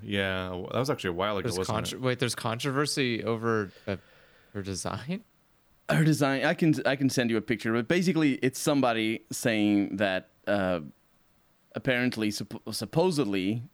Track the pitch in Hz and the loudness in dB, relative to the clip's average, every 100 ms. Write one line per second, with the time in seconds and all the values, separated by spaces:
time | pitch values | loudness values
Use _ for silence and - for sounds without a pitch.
0 | 107 101 98 92 92 90 - - 139 - | -4 -2 0 -2 -4 -6 -4 -2 -2 -2
1 | 95 85 101 101 117 90 95 110 113 - | -2 -2 0 0 -2 -2 -2 -2 -4 -4
2 | 127 123 123 - 117 113 143 135 147 - | -4 -2 -2 -2 -4 -4 -2 -2 -2 0
3 | 127 117 104 113 117 110 98 - - 95 | -2 -2 -2 -2 0 -2 -2 -8 -8 -8
4 | - - - _ _ 104 95 92 90 98 | -8 -20 -20 _ _ -10 -8 -6 -6 -6
5 | 123 190 - _ _ _ _ _ - 151 | -6 -10 -10 _ _ _ _ _ 0 2
6 | 156 143 139 135 139 170 165 139 123 131 | 4 4 2 2 0 2 2 2 2 2
7 | 135 127 120 113 - 113 117 113 113 175 | 2 2 2 0 0 -2 0 0 2 2
8 | 180 160 151 127 123 - - 143 127 113 | 2 4 2 4 0 0 2 4 4 4
9 | 110 113 - - 123 110 104 104 98 98 | 0 -2 -6 -4 0 2 4 4 2 0
10 | 104 92 - _ - 101 92 90 71 - | 0 0 -4 _ -2 0 2 -2 -4 -14
11 | _ _ _ _ _ _ _ 127 135 123 | _ _ _ _ _ _ _ -6 -2 2
12 | 123 113 107 101 110 117 - 107 107 151 | 0 0 -2 -2 -8 -10 -10 -8 -4 0
13 | 185 147 110 98 92 117 117 | 2 2 0 0 0 -2 -6